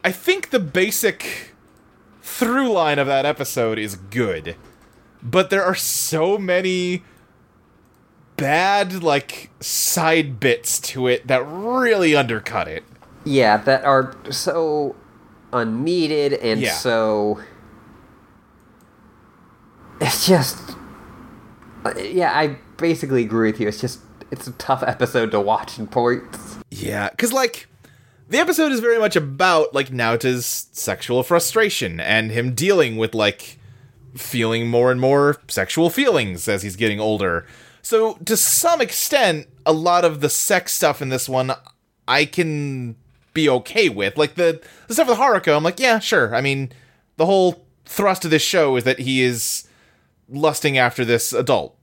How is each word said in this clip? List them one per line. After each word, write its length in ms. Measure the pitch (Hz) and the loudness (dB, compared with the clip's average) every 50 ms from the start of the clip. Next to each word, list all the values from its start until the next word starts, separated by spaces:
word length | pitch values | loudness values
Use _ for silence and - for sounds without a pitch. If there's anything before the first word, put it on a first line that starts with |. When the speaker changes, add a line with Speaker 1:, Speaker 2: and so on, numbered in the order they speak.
| - | -2
Speaker 1:
I 80 | 185 | -4
think 380 | 185 - - - 392 392 - - | -4 -2 -2 -2 -2 -2 -2 -2
the 100 | - 247 | -2 -2
basic 920 | 185 147 135 180 185 214 214 - - 208 - - - - - - - - - _ _ _ _ _ _ _ _ _ _ _ _ _ | -2 0 0 0 0 0 -2 -2 -2 -2 -2 -4 -12 -12 -12 -12 -14 -18 -20 _ _ _ _ _ _ _ _ _ _ _ _ _
through 500 | - - - - 247 226 247 269 269 247 | -16 -14 -8 -6 -4 -2 0 0 0 2
line 280 | 214 180 165 151 147 143 | 2 2 2 2 2 0
of 80 | 139 | 0
that 180 | 135 139 135 135 | 0 0 0 0
episode 540 | 147 147 - 143 - - 131 117 113 110 110 | 0 -2 -4 -6 -6 -2 -2 -2 0 -2 -2
is 160 | 107 107 98 | -4 -6 -8
good. 600 | 90 92 98 104 123 120 101 87 80 73 82 85 - - - - _ _ _ _ _ _ _ _ _ | -12 -16 -8 -4 -2 -2 -2 -2 -6 -8 -12 -14 -14 -18 -20 -20 _ _ _ _ _ _ _ _ _
But 280 | - 123 117 185 190 185 | -10 0 0 0 2 2
there 140 | 196 196 185 | 0 0 0
are 120 | 180 185 | 0 -2
so 640 | - - - - - - - 160 160 160 180 202 | -2 -4 -4 -4 -4 -4 -2 -2 0 0 0 0
many 640 | 208 196 180 180 180 190 185 185 180 180 180 180 180 - - _ _ _ _ _ _ _ _ _ _ _ _ _ _ _ _ _ _ _ _ _ _ _ _ _ | -2 0 0 0 0 0 0 -2 -2 -2 -4 -4 -6 -8 -14 _ _ _ _ _ _ _ _ _ _ _ _ _ _ _ _ _ _ _ _ _ _ _ _ _
bad, 680 | - - 135 151 165 185 196 202 202 202 185 185 185 165 | -4 -2 0 2 2 2 2 2 2 0 -2 -4 -2 0
like, 460 | 160 143 143 - - - - - - _ _ | 0 0 0 -2 -6 -16 -16 -18 -20 _ _
side 800 | - - - - - - - 180 160 160 165 165 156 139 127 107 | -10 -6 -4 -2 -2 0 0 0 2 2 2 2 2 -2 -6 0
bits 400 | 131 131 120 117 - - - - | 2 2 2 2 -2 -6 -6 -4
to 280 | - - - 135 127 | -6 -8 -4 -2 0
it 200 | 123 123 120 - | 0 0 0 0
that 160 | 123 131 127 127 | 0 0 0 0
really 680 | 147 160 185 208 233 247 262 254 233 220 196 180 160 151 | -4 -8 -8 -4 -2 0 0 2 2 2 4 4 4 4
undercut 520 | 143 131 117 117 107 - - 117 104 80 | 4 2 0 -2 -6 -6 -6 -4 -4 -4
it. 160 | 76 78 82 - _ - - - - - - - | -4 -8 -12 -12 _ -20 -20 -20 -20 -20 -12 -6
Speaker 2:
Yeah, 340 | 151 139 135 120 107 104 | 0 2 4 6 6 4
that 280 | 104 - 139 135 131 - | 4 4 2 0 2 4
are 300 | 139 135 131 131 131 - - - - | 4 4 4 2 0 -8 -16 -12 -10
so 680 | 131 - - 180 147 170 165 156 151 151 147 131 - - - - - - - - - - - - - | -8 -4 -4 -2 -2 0 0 0 0 -2 -2 -4 -6 -10 -20 -20 -20 -20 -20 -20 -20 -20 -14 -4 -4
unneeded 800 | 123 117 113 110 117 143 165 180 180 160 147 156 147 143 143 139 | -2 -2 -2 -4 -2 -2 -2 0 0 0 0 0 0 0 0 0
and 260 | - 123 113 110 110 | 0 0 0 0 0
Speaker 1:
Yeah. 120 | 127 110 - | 0 -2 -2
Speaker 2:
so, 640 | - - 127 117 113 110 110 107 104 104 104 107 - - - - - - - - - - - - - - - - _ - _ _ _ _ _ _ _ _ _ _ _ _ _ _ _ _ - _ _ _ _ _ _ - _ _ _ _ _ _ - - - - - | -2 0 0 0 2 2 2 0 0 0 0 -2 -4 -8 -20 -20 -20 -20 -20 -20 -20 -20 -20 -20 -20 -20 -20 -20 _ -20 _ _ _ _ _ _ _ _ _ _ _ _ _ _ _ _ -20 _ _ _ _ _ _ -20 _ _ _ _ _ _ -20 -20 -20 -8 -4
it's 260 | 156 131 - - - | -2 -2 -2 0 4
just, 300 | 180 185 165 131 - - - - - - - - - - - - - - - - - - - - - - - - - - - - | 4 4 4 4 0 -6 -10 -14 -18 -18 -18 -20 -20 -20 -20 -20 -20 -20 -20 -20 -20 -20 -20 -20 -20 -20 -20 -20 -20 -20 -8 -6
uh, 80 | - - | -6 -6
yeah, 400 | 95 95 104 135 180 175 143 87 | -6 -8 -2 0 0 2 2 2
I 200 | 147 156 147 135 - - - - | 2 0 0 -2 -8 -16 -20 -8
basically 440 | - 170 170 165 - - 135 135 123 | -2 0 0 0 0 -2 -2 0 0
agree 300 | 117 104 110 113 113 110 | 0 0 2 2 2 2
with 100 | 107 - | 0 0
you. 60 | 110 | -2
It's 120 | 104 107 - | -4 -2 -4
just, 200 | - 120 - - - - - - - - | -6 -6 -8 -10 -18 -20 -20 -20 -14 -12
it's 160 | 147 - - | -12 -12 -12
a 40 | 131 123 | -14 -14
tough 300 | - - - 131 127 131 | -10 -2 -2 -2 0 0
episode 460 | 123 117 - 123 120 - 127 113 107 | -4 -2 -2 -2 0 0 -2 0 2
to 80 | 104 104 | 0 0
watch 400 | 101 101 110 101 - - - 113 | 2 2 0 0 -2 -8 -12 -12
in 80 | 107 | -12
points. 720 | - - 127 120 120 127 - - - - - - - - - - _ | -4 -2 0 0 0 0 -2 -6 -12 -16 -16 -16 -16 -18 -18 -18 _
Speaker 1:
Yeah, 400 | - - 101 110 104 101 101 98 - | -14 -10 -8 -6 -6 -4 -6 -6 -4
'cause, 140 | - 233 233 | -2 -2 0
like, 360 | 254 269 254 233 - - - _ _ _ - - - _ _ _ _ _ _ | 0 0 0 -2 -4 -10 -18 _ _ _ -20 -20 -20 _ _ _ _ _ _
the 120 | - 196 269 | -2 0 2
episode 320 | - - 330 320 320 302 269 | 2 2 2 2 2 2 2
is 60 | 233 | 0
very 160 | 220 233 233 | 2 2 2
much 180 | 226 214 202 - | 2 2 2 2
about, 580 | 175 151 139 135 135 185 185 175 156 151 - - | 0 -2 -2 -2 0 2 2 4 2 2 2 0
like, 140 | 139 139 127 | -2 -2 -2
Naota's 800 | 131 123 117 113 117 117 127 131 127 123 120 - - - - _ _ | -4 -2 0 0 0 0 0 -2 -2 -2 -4 -6 -8 -8 -10 _ _
sexual 500 | - - - 95 - - - 123 127 127 | -8 -6 -6 -6 -6 -4 -2 0 0 2
frustration 760 | - 175 170 165 - - 220 220 208 - - 120 95 82 82 | 2 2 2 2 2 0 0 0 2 0 -4 -4 -4 -6 -6
and 300 | - - 107 110 113 110 | -2 0 0 0 0 0
him 220 | 107 117 120 127 127 | -2 -2 -2 -2 -2
dealing 420 | 117 151 190 202 180 147 120 113 | 0 2 4 4 4 4 2 2
with, 160 | 110 113 110 - | -2 -2 -2 0
like, 440 | 110 107 104 101 - - - - - - - - - - - _ - - - - | 2 2 2 0 -2 -16 -20 -20 -20 -20 -20 -20 -20 -20 -20 _ -20 -20 -20 -16
feeling 500 | - - - - 120 113 110 113 117 117 | -14 -12 -6 -2 -2 0 0 0 -2 -2
more 240 | 117 120 120 123 127 | 0 2 4 4 4
and 80 | 127 127 | 2 2
more 380 | 127 131 139 143 143 143 147 - _ | 2 4 4 4 4 2 0 -2 _
sexual 420 | - - 107 95 - - 160 165 175 | -6 -4 -4 -4 -2 0 2 2 2
feelings 580 | - 262 285 262 202 143 113 98 90 85 - 110 | 2 2 2 2 2 2 0 -2 -6 -6 -2 -2
as 140 | 101 95 95 | -2 -2 -4
he's 120 | 104 90 | -8 -4
getting 240 | 98 117 110 104 104 | -2 0 0 0 0
older. 460 | 107 110 107 101 98 90 85 85 - - - - - - _ _ - | -2 -2 0 0 0 -2 -2 -2 -6 -10 -20 -20 -20 -20 _ _ -6
So, 300 | - 233 220 220 220 214 - 170 | 0 0 2 2 0 -2 -6 -4
to 100 | - 220 | -2 0
some 460 | 214 - - - - - 339 339 302 | 0 2 2 2 2 2 2 2 2
extent, 640 | 247 - - - - - 311 277 240 190 160 151 - _ - _ - | 0 -2 -2 -6 -4 0 2 4 4 2 2 -2 -6 _ -20 _ 2
a 80 | 151 160 | 2 2
lot 320 | 156 160 175 175 175 175 | 2 2 2 4 4 4
of 160 | 165 156 143 | 2 2 0
the 80 | 143 143 | -2 -2
sex 420 | - - - - 208 180 180 - - | 0 -2 0 2 0 0 0 -2 -2
stuff 280 | - 185 151 143 - | 0 0 0 0 0
in 80 | 139 131 | -4 -4
this 200 | 131 127 - - | -4 -4 -4 -2
one, 220 | 131 131 127 131 127 - _ - _ _ _ _ _ _ _ | -2 -2 -2 -2 -6 -8 _ -20 _ _ _ _ _ _ _
I 180 | 117 127 143 151 | 0 2 2 2
can 720 | 143 - 180 175 160 151 147 147 143 135 131 123 120 113 _ _ _ _ _ _ _ _ | 2 0 -2 -2 -2 -2 -4 -6 -6 -6 -8 -8 -10 -12 _ _ _ _ _ _ _ _
be 160 | 160 156 147 | 2 2 4
okay 400 | 127 123 - - - 226 214 156 | 2 2 -2 -2 0 2 2 2
with. 280 | 107 101 98 98 - | 2 0 -2 -2 0
Like, 180 | 147 151 147 - | 0 -2 0 0
the, 260 | 180 175 165 160 160 - - - - - | 0 0 0 0 -2 -10 -20 -20 -20 -12
the 60 | - 233 | -4 0
stuff 160 | 247 320 254 | 0 2 2
with 80 | 233 | 2
Haruko, 380 | 208 262 277 220 185 - 165 147 | 2 4 2 2 2 2 2 2
I'm 80 | 151 156 | 2 2
like, 160 | 170 185 - | 0 -2 2
"Yeah, 200 | 262 254 226 214 | 2 2 2 2
sure." 340 | - - 220 170 123 107 117 | 0 0 2 2 2 2 0
I 60 | 120 | 0
mean, 300 | 131 139 139 135 135 127 - - - _ _ _ _ _ _ | 0 0 -2 -2 -4 -8 -10 -18 -20 _ _ _ _ _ _
the 80 | - 160 | 0 2
whole 400 | 180 196 190 185 180 170 - _ _ _ _ _ | 4 4 4 4 2 2 -2 _ _ _ _ _
thrust 380 | - - - 202 196 185 185 - | -10 -4 0 2 2 0 0 0
of 80 | 165 | 2
this 100 | 156 147 | 2 2
show 360 | - - - 180 156 139 131 | 2 2 2 4 4 4 2
is 80 | 123 110 | 2 2
that 140 | 131 131 - | 0 0 0
he 220 | 127 131 131 131 | -2 -2 2 2
is 460 | 127 123 120 117 - - - - - _ _ _ _ _ _ _ _ _ _ _ _ _ | 2 2 2 -2 -4 -6 -6 -8 -10 _ _ _ _ _ _ _ _ _ _ _ _ _
lusting 480 | 127 143 156 156 - - - 151 139 | -4 0 0 0 0 0 -2 0 2
after 260 | 131 127 120 - - 127 | 4 2 2 2 -2 0
this 300 | 113 120 117 - - 127 | 2 2 0 0 -2 -2
adult. 440 | 113 127 131 135 98 73 - _ _ | -2 2 2 0 0 0 -6 _ _